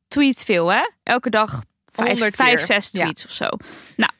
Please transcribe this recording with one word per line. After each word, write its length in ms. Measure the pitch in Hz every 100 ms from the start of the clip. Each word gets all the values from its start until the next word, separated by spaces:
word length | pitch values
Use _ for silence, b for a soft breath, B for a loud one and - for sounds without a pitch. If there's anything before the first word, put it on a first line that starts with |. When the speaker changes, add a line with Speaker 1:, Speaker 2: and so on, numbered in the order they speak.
| _
Speaker 1:
tweet 340 | 285 285 254
veel, 280 | - 180 170
hè? 80 | 214 359 -
Elke 280 | - 247 247
dag 320 | 214 214 135 - _ -
vijf, 160 | - 233
Speaker 2:
Honderd 260 | 233 214
Speaker 1:
vijf, 140 | - 254 240
Speaker 2:
keer. 100 | -
Speaker 1:
zes 220 | 208 202
Speaker 2:
Ja. 100 | 190
Speaker 1:
tweets 220 | 156 -
of 60 | -
zo. 160 | - - - B B B B
Nou, 140 | 226